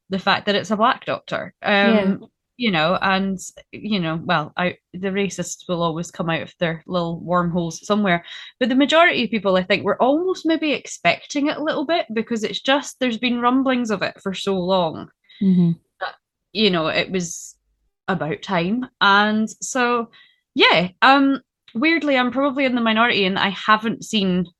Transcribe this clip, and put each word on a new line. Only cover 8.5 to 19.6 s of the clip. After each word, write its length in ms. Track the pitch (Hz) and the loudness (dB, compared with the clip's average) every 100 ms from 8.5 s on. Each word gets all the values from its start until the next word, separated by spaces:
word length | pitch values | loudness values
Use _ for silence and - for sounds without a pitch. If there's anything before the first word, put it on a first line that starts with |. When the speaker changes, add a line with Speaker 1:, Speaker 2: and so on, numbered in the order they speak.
| _ | _
Speaker 1:
But 100 | 247 | 0
the 40 | 254 | 2
majority 480 | 277 311 349 269 | 4 6 4 2
of 60 | 233 | -2
people, 260 | 226 196 185 | -2 2 0
I 60 | |
think, 220 | 185 202 | 2 0
were 160 | 190 - | 0 2
almost 460 | 240 294 370 359 320 | 2 2 0 -2 0
maybe 260 | 320 311 | 0 0
expecting 760 | 254 - - 170 170 - 196 196 | -2 -6 -2 0 0 -2 -2 -2
it 100 | - | -2
a 40 | |
little 220 | 196 - | -2 -2
bit, 220 | 277 339 - | -2 -2 -2
because 300 | 226 220 233 | -6 -4 -4
it's 160 | 208 196 | -4 -4
just, 360 | - 277 262 - | 0 0 0 -4
there's 200 | 254 226 | -4 -2
been 220 | 247 240 | -2 0
rumblings 480 | 240 262 269 254 240 | 2 2 2 0 -2
of 100 | 202 | -2
it 180 | 156 - | -4 -6
for 100 | - | -8
so 220 | 185 202 | -6 -2
long 560 | 190 180 190 165 101 87 _ _ - | -2 0 0 0 -4 -12 _ _ -2
Speaker 2:
Mm-hmm. 300 | 190 180 170 165 _ _ | 2 4 4 0 _ _
Speaker 1:
that, 140 | 180 - _ _ _ | -12 -12 _ _ _
you 160 | 190 214 | 0 2
know, 160 | 180 156 | 2 0
it 240 | - - | -2 -2
was 460 | 185 170 - - - _ _ _ _ - | -4 -6 -10 -16 -20 _ _ _ _ -6
about 340 | 190 151 208 | -4 -4 -6
time. 440 | - 185 175 240 254 _ | -4 -2 0 -2 -6 _
And 480 | 202 196 208 214 220 - | 4 4 4 2 -2 -6